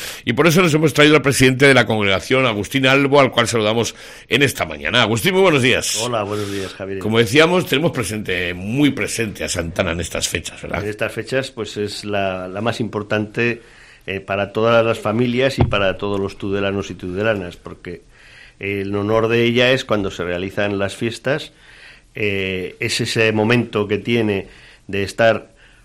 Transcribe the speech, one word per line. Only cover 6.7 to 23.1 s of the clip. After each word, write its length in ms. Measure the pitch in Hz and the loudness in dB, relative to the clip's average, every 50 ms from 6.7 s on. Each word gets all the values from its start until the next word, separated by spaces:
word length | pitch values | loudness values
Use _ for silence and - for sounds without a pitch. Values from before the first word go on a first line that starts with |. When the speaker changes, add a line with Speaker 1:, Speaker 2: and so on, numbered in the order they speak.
| - | -10
Speaker 2:
Javier. 260 | - 98 95 98 95 | -10 -10 -8 -8 -6
Speaker 1:
Como 200 | 90 104 110 113 | -4 0 2 2
decíamos, 460 | 117 101 117 147 160 170 180 185 131 | 2 4 4 4 4 4 4 0 0
tenemos 240 | - 139 135 165 160 - | 0 -2 0 0 0 -2
presente, 600 | 135 110 90 110 107 104 - 92 90 90 87 90 | -2 -6 -6 -6 -8 -6 -4 -4 -4 -4 -6 -6
muy 360 | 90 95 104 120 143 147 135 | -8 -8 -4 0 2 2 2
presente 560 | - - 101 87 - - 117 104 85 - 76 | 2 0 -4 -4 -4 -4 -4 -4 -6 -6 -6
a 20 | 78 | -6
Santa 340 | - 90 82 82 - - 98 | -4 -4 -6 -4 -4 -4 -2
Ana 100 | 87 82 | -2 -2
en 80 | 87 | -4
estas 260 | 82 - - 82 - | -6 -6 -6 -6 -6
fechas, 340 | - - 85 - - - - | -4 -4 -6 -6 -8 -14 -14
¿verdad? 220 | - - - 85 101 | -12 -8 -6 -6 -6
Speaker 2:
En 60 | 107 | -6
estas 240 | 104 - 117 104 - | -6 -6 -6 -6 -6
fechas, 360 | 117 110 - 131 135 131 - | -8 -8 -4 -4 -4 -4 -6
pues, 280 | - 113 107 - - | -8 -10 -10 -8 -6
es 260 | 104 104 101 - - - | -6 -6 -6 -8 -10 -8
la, 460 | 104 104 101 98 95 92 92 92 92 | -6 -4 -4 -2 -4 -4 -6 -8 -10
la 100 | 92 101 | -8 -6
más 220 | 110 117 113 - | -4 -4 -2 -4
importante, 800 | 117 98 104 104 104 - 107 107 107 107 - - 117 120 113 - - - - - - - - - - | -4 -4 -4 -6 -4 -2 -2 -2 -2 -2 -2 -2 -2 -2 -2 -4 -10 -20 -20 -20 -20 -20 -20 -16 -10
eh, 140 | - 95 95 | -8 -8 -8
para 320 | - - 98 101 101 98 | -6 -4 -4 -2 -2 -2
todas 340 | - 110 110 117 117 117 113 | -2 0 2 4 4 4 4
las 140 | 113 110 - | 2 0 -2
familias 600 | - 107 104 113 123 123 120 123 131 131 - - | -2 -2 0 0 0 0 0 0 0 0 0 0
y 40 | - | 0
para 340 | - 107 101 98 95 92 | 0 0 0 0 0 0
todos 220 | 95 101 101 101 98 | -2 -4 -4 -4 -2
los 180 | 98 98 - | -4 -6 -6
tudelanos 540 | - - 101 98 101 98 98 98 98 92 - | -8 -6 -4 -4 -2 -2 -2 -2 -4 -6 -6
y 40 | 92 | -10
tudelanas, 600 | 85 98 90 90 95 107 113 107 98 90 87 85 | -10 -10 -8 -4 -2 0 0 0 -2 -4 -10 -12
porque 460 | - - 87 85 - - 90 87 - - _ - - - - - - - - _ | -14 -16 -18 -18 -16 -14 -14 -16 -16 -18 _ -20 -20 -20 -20 -20 -20 -20 -20 _
en 380 | - 98 101 101 101 98 98 101 | -8 -6 -4 -4 -4 -4 -2 -2
honor 320 | 101 101 104 110 110 113 | -2 0 2 2 2 2
de 160 | 113 117 117 117 | 2 2 2 2
ella 280 | 117 117 123 123 127 135 | 2 4 4 4 4 2
es 100 | 131 - | 2 0
cuando 260 | - 110 104 98 98 | -2 -2 -2 -2 -4
se 120 | - - 85 | -4 -6 -4
realizan 560 | 87 87 87 95 98 - 104 104 104 101 98 | -4 -4 -4 -6 -6 -4 -2 -2 -2 0 -2
las 160 | 98 98 - | -2 -4 -4
fiestas. 560 | - 120 117 - - - 127 147 151 - - _ _ _ - - - - - - - _ _ - | -4 -6 -6 -6 -4 -4 -4 -4 -4 -4 -12 _ _ _ -20 -20 -20 -20 -20 -20 -20 _ _ -8
Eh, 640 | - 107 104 98 98 95 92 92 92 90 - - - | -4 -4 -2 -2 -2 -2 -4 -4 -4 -6 -8 -8 -6
es 220 | 117 110 - - | -6 -4 -4 -4
ese 280 | 117 - | -4 -2